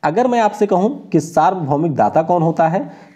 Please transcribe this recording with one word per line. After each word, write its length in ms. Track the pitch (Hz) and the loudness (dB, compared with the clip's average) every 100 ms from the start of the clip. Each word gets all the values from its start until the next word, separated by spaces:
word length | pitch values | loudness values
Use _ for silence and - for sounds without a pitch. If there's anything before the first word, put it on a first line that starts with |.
अगर 240 | 151 175 247 | -2 0 0
मैं 140 | 240 | 2
आपसे 240 | 214 214 202 | 0 0 0
कहूँ 440 | 185 208 285 - | 2 0 -4 -2
कि 100 | 160 | -2
सार्वभौमिक 760 | 156 - 165 190 147 143 170 120 | 0 0 2 0 -2 -2 -2 0
दाता 260 | 104 156 | 2 2
कौन 200 | 160 175 | 0 0
होता 260 | 165 165 160 | 0 2 0
है, 240 | 185 277 - - | 0 -6 -14 -20